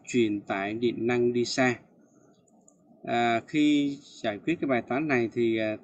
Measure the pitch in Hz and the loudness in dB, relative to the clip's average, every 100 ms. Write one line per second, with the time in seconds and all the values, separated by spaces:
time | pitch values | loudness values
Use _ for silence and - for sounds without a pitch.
0 | - 127 107 104 - 101 98 110 120 - | -2 0 2 0 -4 -4 -2 -2 -2 0
1 | 113 120 120 123 120 - 127 117 - _ | 0 2 2 2 -2 0 0 0 -8 _
2 | _ _ _ _ _ _ _ _ _ - | _ _ _ _ _ _ _ _ _ -16
3 | - 120 120 113 - 151 151 147 143 139 | -4 0 2 0 -2 2 4 4 0 -4
4 | - - 113 101 - 170 147 120 - 131 | -14 -6 -6 -4 -4 -2 0 -2 0 -4
5 | 156 127 117 120 117 110 110 107 | 0 0 0 0 0 0 -2 -4